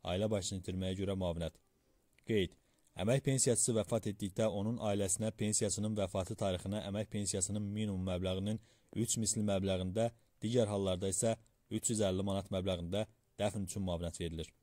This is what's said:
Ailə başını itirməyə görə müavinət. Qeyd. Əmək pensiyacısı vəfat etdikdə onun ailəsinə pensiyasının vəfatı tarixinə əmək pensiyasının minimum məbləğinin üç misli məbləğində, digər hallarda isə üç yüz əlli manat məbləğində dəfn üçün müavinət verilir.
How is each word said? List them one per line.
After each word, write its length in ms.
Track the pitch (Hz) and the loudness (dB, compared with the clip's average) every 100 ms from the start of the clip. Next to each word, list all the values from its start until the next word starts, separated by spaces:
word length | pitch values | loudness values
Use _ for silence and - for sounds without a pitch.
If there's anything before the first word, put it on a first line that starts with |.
Ailə 260 | 92 90 107 | 0 0 2
başını 320 | 104 90 92 | 0 0 -6
itirməyə 380 | 90 92 92 95 | -4 -2 -2 0
görə 160 | 98 98 | -2 0
müavinət. 400 | 90 85 82 - _ _ _ _ _ _ - | 0 0 -4 -8 _ _ _ _ _ _ 0
Qeyd. 240 | 110 87 - _ _ _ - | 2 2 -2 _ _ _ -4
Əmək 260 | 98 135 - | 2 2 4
pensiyacısı 480 | 135 131 117 - | 2 4 4 4
vəfat 360 | 110 101 113 110 | 2 2 0 -2
etdikdə 360 | 98 101 92 110 | -4 -4 2 0
onun 320 | 101 104 120 110 | 2 -2 0 0
ailəsinə 440 | 101 98 - 110 - | 2 2 0 -2 -2
pensiyasının 520 | 107 107 107 101 107 107 | 0 2 0 0 -2 0
vəfatı 360 | 95 98 92 110 | 0 0 -4 -2
tarixinə 440 | 101 90 98 104 101 | 0 0 -2 -4 -2
əmək 220 | 98 104 | -4 -2
pensiyasının 480 | 104 98 101 92 104 | -2 -2 0 -2 -2
minimum 440 | 101 104 107 95 92 | -2 -2 -2 -2 0
məbləğinin 520 | 90 92 92 98 110 - _ _ | 0 0 0 -2 -4 -6 _ _
üç 240 | - 117 - | -4 -2 0
misli 280 | 107 - 104 | 0 0 2
məbləğində, 640 | 98 95 92 92 98 117 - _ _ | 2 2 0 0 0 0 -2 _ _
digər 260 | 110 120 107 | 0 2 2
hallarda 400 | 104 98 92 98 | 2 0 0 -2
isə 280 | 92 113 113 _ _ _ | 0 0 0 _ _ _
üç 220 | 107 - | -4 -2
yüz 120 | 110 | 2
əlli 200 | 101 95 98 | 2 2 0
manat 240 | 98 92 | -2 -2
məbləğində 540 | 95 92 90 85 98 110 _ _ - | -2 0 -2 -2 -2 -4 _ _ -2
dəfn 260 | 101 104 | -2 0
üçün 200 | 95 - 95 | -4 -4 -2
müavinət 340 | 85 85 - | 0 -2 -4
verilir. 320 | 85 80 80 _ | -4 -4 -8 _